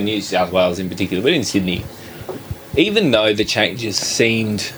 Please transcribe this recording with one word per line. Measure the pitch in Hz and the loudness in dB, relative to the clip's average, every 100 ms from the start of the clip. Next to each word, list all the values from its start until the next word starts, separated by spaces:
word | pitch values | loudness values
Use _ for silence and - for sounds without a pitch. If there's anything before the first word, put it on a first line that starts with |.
New | 101 104 | 0 -2
South | - - 90 | 0 0 2
Wales | 92 90 87 | 2 2 0
in | 92 | -4
particular, | 87 95 92 | -4 -2 0
but | 131 | 2
in | 170 | 2
Sydney, | 101 101 92 87 - - - - - - - - - - | 0 0 0 -2 -6 -12 -16 -14 -12 -12 -12 -12 -2 2
even | 208 214 160 | 4 4 4
though | 110 110 | 4 4
the | 104 101 | 2 0
changes | 110 104 95 110 92 | 2 0 -2 -4 -4
seemed | - - 117 113 110 104 - | -2 2 2 2 0 -2 -6